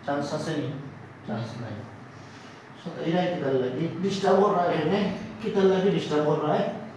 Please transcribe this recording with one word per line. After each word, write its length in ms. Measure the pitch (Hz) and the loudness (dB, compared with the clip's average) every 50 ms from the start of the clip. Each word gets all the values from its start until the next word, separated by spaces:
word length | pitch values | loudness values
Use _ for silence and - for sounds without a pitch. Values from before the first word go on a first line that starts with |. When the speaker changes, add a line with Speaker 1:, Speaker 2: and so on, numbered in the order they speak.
| - | -2
Speaker 1:
চান্স 280 | - 143 143 147 - 156 | -2 -2 -2 -2 -4 -4
আছে 160 | 143 - 165 | -4 -4 -2
নি? 160 | 156 147 131 | -4 -2 -4
Speaker 2:
না। 40 | - - - - - - - - - - - - | -4 -6 -8 -10 -12 -14 -16 -16 -18 -18 -14 -10
Speaker 1:
চান্স 340 | - 110 117 - - - 131 | -8 -6 -6 -6 -8 -8 -10
নাই। 140 | 120 110 104 101 - - - - - - - - - - - - - - - - - - - | -8 -8 -8 -10 -12 -14 -16 -18 -18 -18 -18 -18 -18 -18 -18 -18 -18 -18 -18 -20 -20 -20 -18
So, 120 | - - 175 160 - | -14 -12 -12 -8 -4
এরাই 340 | - 165 170 180 180 180 175 | -2 0 2 2 2 0 0
কিতার 200 | - - 135 131 | -2 0 2 2
লাগি 340 | 127 127 123 127 156 170 165 - 175 | 2 2 0 -2 -2 -4 -4 -2 -2
ডিস্টার্ব 400 | 185 196 196 - 196 190 175 180 | -2 -2 0 2 4 4 6 6
করা 220 | 202 202 - 180 175 | 6 6 4 4 2
এখানে, 480 | 165 160 160 151 160 196 208 196 180 - - - - - - | 2 2 2 2 2 2 2 2 0 -2 -4 -8 -10 -10 -6
কিতার 220 | - 202 - 196 190 | -4 0 4 6 6
লাগি 260 | 190 180 180 180 202 | 6 6 6 4 4
ডিস্টার্ব 340 | 165 160 151 - 151 151 151 | 2 2 0 2 2 2 4
করা, 240 | 151 151 - 151 151 | 4 2 2 2 2
হ্যাঁ? 180 | - - - - - - - - - | 2 2 2 0 -2 -6 -10 -12 -14